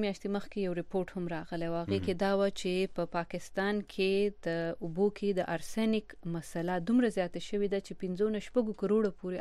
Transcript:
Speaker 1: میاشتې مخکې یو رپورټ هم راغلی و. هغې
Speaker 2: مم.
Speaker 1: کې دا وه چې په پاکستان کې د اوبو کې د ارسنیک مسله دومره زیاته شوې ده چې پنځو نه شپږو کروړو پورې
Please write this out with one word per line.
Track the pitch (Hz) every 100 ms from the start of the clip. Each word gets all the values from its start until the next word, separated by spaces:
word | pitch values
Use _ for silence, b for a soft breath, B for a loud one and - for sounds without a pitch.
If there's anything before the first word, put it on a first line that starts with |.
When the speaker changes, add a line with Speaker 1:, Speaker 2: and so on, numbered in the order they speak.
Speaker 1:
میاشتې | 208 196 202 202
مخکې | - 208 190
یو | 175
رپورټ | 165 196 180 185
هم | 175
راغلی | 165 160 170 165
و. | 170
هغې | 170 196
Speaker 2:
مم. | 190
Speaker 1:
کې | 180
دا | 196 196
وه | 202 -
چې | 185 180 190 -
په | 175 175
پاکستان | 170 180 - - 196 208 196
کې | - 190 196 208 202 170
د | 165 165 - 170
اوبو | 165 202 202
کې | 202 185
د | - 165
ارسنیک | - - 220 220 - - 170 170
مسله | - 170 175 185 175
دومره | 247 240 202
زیاته | 175 180 -
شوې | 208 202
ده | 196 -
چې | 196
پنځو | 185 180 214 208
نه | -
شپږو | - 220 202
کروړو | 190 214 208 -
پورې | 185 180